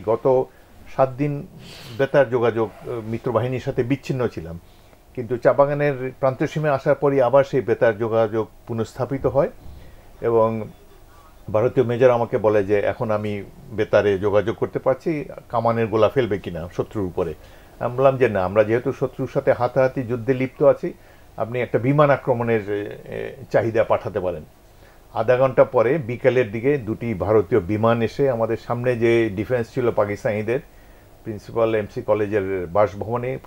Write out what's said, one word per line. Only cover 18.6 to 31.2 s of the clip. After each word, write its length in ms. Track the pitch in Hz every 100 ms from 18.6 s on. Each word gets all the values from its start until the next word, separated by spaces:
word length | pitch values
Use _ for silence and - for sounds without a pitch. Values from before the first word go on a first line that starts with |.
যেহেতু 280 | 107 117 135
শত্রুর 380 | - 131 - 131
সাথে 180 | 143 135
হাতাহাতি 500 | 113 123 135 131 135
যুদ্ধে 320 | 113 120 113
লিপ্ত 280 | 127 131 -
আছি, 300 | 185 175 175 - - - - -
আপনি 240 | 110 123
একটা 180 | 113 127
বিমান 320 | 120 147 143
আক্রমণের, 600 | 131 - 120 117 113 98
এ, 260 | 104 107 -
এ, 280 | 117 110 110 - 120
চাহিদা 320 | 131 113 110
পাঠাতে 360 | 104 104 113 98
পারেন। 240 | 90 82 78 - - - - - -
আধা 220 | 113 113 127
ঘন্টা 280 | 131 120
পরে 340 | 127 120 113 160
বিকেলের 540 | 117 120 131 123 113
দিকে 260 | 113 127 147
দুটি 360 | 107 107 117
ভারতীয় 460 | 95 90 110 95 117
বিমান 420 | 87 104 113 117
এসে 280 | 110 - 139
আমাদের 260 | 117 113 113 -
সামনে 300 | 120 123 120
যে 340 | 117 117 113
ডিফেন্স 440 | 98 101 123 113
ছিল 160 | - 117
পাকিস্তানিদের, 720 | 98 104 104 123 107 107 131 - - - - - -